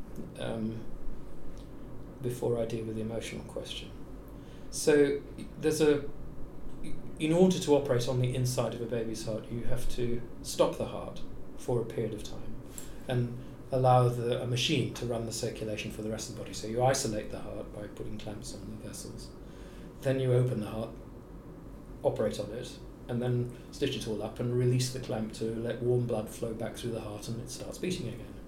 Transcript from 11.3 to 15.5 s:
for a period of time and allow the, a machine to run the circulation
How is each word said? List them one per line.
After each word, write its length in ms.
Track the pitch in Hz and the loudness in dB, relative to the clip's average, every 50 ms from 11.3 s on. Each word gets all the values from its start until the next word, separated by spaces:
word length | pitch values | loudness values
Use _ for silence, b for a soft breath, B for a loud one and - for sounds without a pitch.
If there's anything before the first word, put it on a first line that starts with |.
| - - - - - - | -4 -4 -6 -6 -6 -6
for 220 | - - 123 117 | -2 0 2 2
a 60 | 113 | 0
period 280 | - - 123 113 107 107 | 0 -2 -2 -2 -2 -2
of 100 | 104 - | -4 -6
time 320 | - - - - - - - B B B B B B B B B - | -6 -6 -6 -4 -4 -4 -6 B B B B B B B B B 0
and 280 | 127 123 120 117 - - B B B B B - | 2 2 2 0 -2 -6 B B B B B -2
allow 360 | 135 131 131 127 127 127 123 120 | 2 4 8 8 10 10 8 8
the, 340 | 123 123 117 120 123 - | 4 2 0 0 0 0
a 60 | - 120 | 0 0
machine 460 | 123 123 - - 156 127 113 - - | 0 2 2 4 4 4 2 0 -2
to 120 | - 120 | -4 -2
run 200 | 117 120 113 113 | -2 -2 -2 -2
the 60 | 113 | -2
circulation 600 | 110 - 120 110 | -4 -2 -2 -2